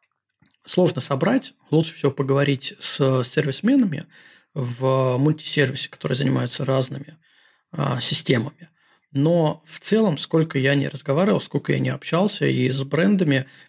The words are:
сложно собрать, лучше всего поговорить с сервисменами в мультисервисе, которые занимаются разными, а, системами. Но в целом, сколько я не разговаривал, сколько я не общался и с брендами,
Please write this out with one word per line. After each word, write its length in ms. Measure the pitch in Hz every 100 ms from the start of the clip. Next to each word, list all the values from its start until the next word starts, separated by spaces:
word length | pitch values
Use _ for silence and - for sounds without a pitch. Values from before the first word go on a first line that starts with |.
| _ _ _ _ _ _ -
сложно 360 | - 175 165
собрать, 520 | - 139 170 262 - - _
лучше 240 | 151 165 -
всего 160 | 139
поговорить 640 | 131 135 139 139 131 - -
с 440 | - - 135 131 120
сервисменами 800 | - 139 135 214 277 214 143 - - - - _
в 640 | 151 123 120 131 131 131 127
мультисервисе, 720 | 147 151 - - 131 135 -
которые 260 | - - 127
занимаются 480 | 139 131 123 - 135
разными, 520 | 135 131 135 - - _ _ _ _ _
а, 280 | 160 139 127
системами. 680 | - - - 127 127 - - _ _ _ _
Но 480 | 139 151 175 156 - -
в 140 | -
целом, 360 | - 220 214 143
сколько 400 | - 160 160 147
я 160 | 135 143
не 120 | 139
разговаривал, 500 | 147 - 139 196 185
сколько 300 | - 147 -
я 60 | 135
не 100 | 131
общался 560 | 135 - 165 202 - 139
и 220 | 131 127
с 120 | 135
брендами, 640 | 135 143 190 202 160 135 135 -